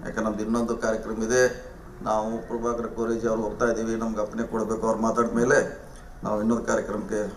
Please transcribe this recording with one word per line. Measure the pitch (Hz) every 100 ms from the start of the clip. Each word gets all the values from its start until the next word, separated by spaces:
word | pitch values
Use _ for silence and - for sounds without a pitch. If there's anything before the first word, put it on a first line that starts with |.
| -
ಯಾಕೆ | 110
ನಮ್ದು | 107 101
ಇನ್ನೊಂದು | 107 117 113 117
ಕಾರ್ಯಕ್ರಮ | 113 110 107 110
ಇದೆ, | 113 123 123 - - - - -
ನಾವು | - 107 107 113 -
ಪ್ರಭಾಕರ್ | 117 117 120 110
ಕೋರೇಜಿ | - 113 117 117
ಅವ್ರು | 110
ಹೋಗ್ತಾ | 107 - 120
ಇದ್ದೀವಿ, | 113 113 113
ನಮ್ಗೆ | 113 110
ಅಪ್ಪಣೆ | 107 113
ಕೊಡಬೇಕು. | 113 113 107 110 113
ಅವ್ರು | 110
ಮಾತಾಡಿದ | 113 113 117
ಮೇಲೆ | 117 120 143 - - - - - -
ನಾವು | 104 107
ಇನ್ನೊಂದು | 110 117
ಕಾರ್ಯಕ್ರಮಕ್ಕೆ | - 110 104 104 95 107 101